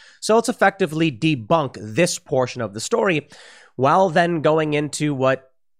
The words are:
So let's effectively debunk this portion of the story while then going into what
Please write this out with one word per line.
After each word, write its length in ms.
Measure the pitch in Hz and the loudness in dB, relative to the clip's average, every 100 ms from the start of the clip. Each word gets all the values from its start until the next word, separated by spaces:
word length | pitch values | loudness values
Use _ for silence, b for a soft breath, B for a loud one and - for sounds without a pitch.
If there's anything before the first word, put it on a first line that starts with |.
| B B | B B
So 140 | - | 0
let's 160 | 220 226 | 2 2
effectively 600 | - 196 196 180 156 165 | 2 2 2 -4 0 -2
debunk 680 | 113 160 143 107 165 135 - | 0 -2 -2 0 0 0 -8
this 380 | 107 110 170 - | -8 0 0 -2
portion 460 | - 131 123 123 | -4 -2 -2 -4
of 100 | 110 | -8
the 60 | 101 | -8
story 480 | - 226 208 156 - B B B B - | -4 0 0 -2 -4 B B B B -2
while 340 | 131 170 190 | 2 4 2
then 320 | 160 170 170 | 2 0 0
going 320 | 151 160 156 | 0 0 0
into 400 | 147 147 - 151 | -2 -4 -4 -4
what 380 | 139 131 131 _ _ _ _ | 0 0 -2 _ _ _ _